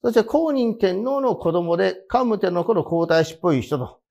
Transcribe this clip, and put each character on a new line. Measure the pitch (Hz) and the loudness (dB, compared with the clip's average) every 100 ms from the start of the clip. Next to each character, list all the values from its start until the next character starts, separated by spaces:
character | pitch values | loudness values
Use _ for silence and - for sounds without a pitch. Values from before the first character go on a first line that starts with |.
そ | 240 | 2
し | |
て | 233 | 2
光 | 220 294 320 | 2 0 0
仁 | 269 233 226 | 0 0 0
天 | 190 185 | 0 0
皇 | 240 277 | -2 -2
の | 262 175 | -2 0
子 | 175 | 0
供 | 170 175 170 | 0 0 0
で、 | 190 185 - | 0 -2 -2
桓 | 240 | 0
武 | 247 214 | 0 0
天 | 190 | 0
皇 | 175 | -2
の | |
頃 | 170 208 - | 0 0 0
皇 | 170 165 | -2 2
太 | 165 160 | 2 2
子 | |
っ | - | -2
ぽ | 180 | 0
い | 139 | 0
人 | - 147 | 0 -6
と。 | 120 - _ | -6 -12 _